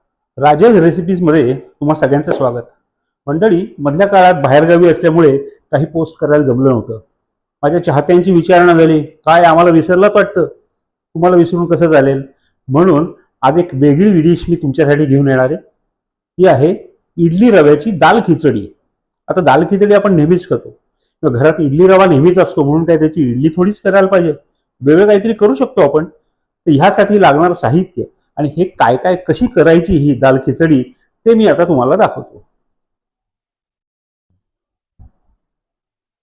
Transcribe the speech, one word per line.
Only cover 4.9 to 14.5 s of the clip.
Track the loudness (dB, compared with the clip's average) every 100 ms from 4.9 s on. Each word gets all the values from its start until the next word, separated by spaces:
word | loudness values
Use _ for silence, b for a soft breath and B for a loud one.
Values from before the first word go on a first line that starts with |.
| 0 0 2 2 0 -6 B _
काही | -6 -4
पोस्ट | -6 -8 -6
करायला | -2 0 0
जमलं | 0 0
नव्हतं. | -2 -6 -14 _ _ _ _ _ -8
माझ्या | -4 -4
चाहत्यांची | -2 -4 0 0 2
विचारणा | 0 2 2 4 4
झाली, | 2 0
"काय | -4 _ 0 2
आम्हाला | 4 4 2
विसरलात | 2 2 2 2
वाटतं, | 2 -2 -2 -6
तुम्हाला | -8 _ _ _ _ _ -4 0 2
विसरून | 2 -2 -2
कसं | 0 2
चालेल?" | 2 0 -2 -8 _ _ _ -4
म्हणून | 0 2 0 -2 -10 b -6
आज | -2 -2
एक | -2
वेगळी | 0 0 2 2 2
डिश | 0 -2
मी | -4